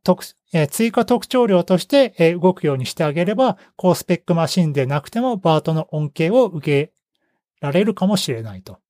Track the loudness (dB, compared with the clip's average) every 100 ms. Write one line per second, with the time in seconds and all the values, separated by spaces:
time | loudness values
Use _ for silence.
0 | -2 -2 -2 _ _ -2 -2 0 0 0
1 | 0 0 0 0 2 2 2 0 2 2
2 | 2 2 2 4 0 0 -2 -2 -4 -2
3 | -2 0 -2 0 0 -2 _ -2 0 0
4 | 0 -4 0 -2 0 0 0 0 -2 -4
5 | -4 -4 -4 -2 0 0 0 -4 -4 -6
6 | -6 -2 0 2 0 -2 -2 -2 -2 _
7 | _ _ _ _ _ -12 -4 0 0 -2
8 | -2 -2 -4 -8 -10 -16 -18 -20 _